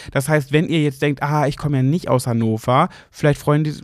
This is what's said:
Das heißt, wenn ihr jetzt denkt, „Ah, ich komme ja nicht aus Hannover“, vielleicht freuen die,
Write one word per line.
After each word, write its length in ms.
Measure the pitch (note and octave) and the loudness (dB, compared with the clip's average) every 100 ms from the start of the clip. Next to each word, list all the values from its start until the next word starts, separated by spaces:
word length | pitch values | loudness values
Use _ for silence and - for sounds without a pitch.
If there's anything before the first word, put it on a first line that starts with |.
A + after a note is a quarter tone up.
| - | -6
Das 180 | C#3 C#3 | -4 0
heißt, 220 | D3+ C3+ | 0 2
wenn 180 | D3+ F3 | 0 2
ihr 140 | D#3+ | 0
jetzt 180 | D3 C3+ | 0 0
denkt, 220 | D3 C#3 | -2 -2
„Ah, 240 | C#3+ D3+ D#3+ | -2 0 0
ich 100 | - | -2
komme 200 | D3+ C3+ | -2 0
ja 60 | |
nicht 240 | C3 F3+ - | 2 0 0
aus 200 | B2+ C3 | -2 0
Hannover“, 600 | A#2 A2+ A2 - C3 F3+ - - | 0 0 -2 2 2 2 -4 -20
vielleicht 300 | - D3+ C#3+ | -2 0 0
freuen 220 | - D3 | 0 0
die, 100 | D3+ - | 0 -6